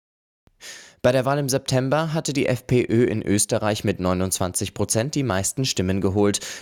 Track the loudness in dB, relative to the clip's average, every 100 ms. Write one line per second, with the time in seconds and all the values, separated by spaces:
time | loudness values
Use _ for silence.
0 | _ _ _ _ _ _ -20 -18 -20 _
1 | 2 2 2 0 0 -2 0 0 2 0
2 | 0 -2 -2 -2 0 -2 2 2 4 4
3 | 2 0 0 0 0 0 0 0 -2 0
4 | 0 0 0 -2 -2 -2 -4 -4 -2 -2
5 | -2 -2 0 0 -2 -2 -2 0 0 0
6 | 2 2 2 0 -6 -10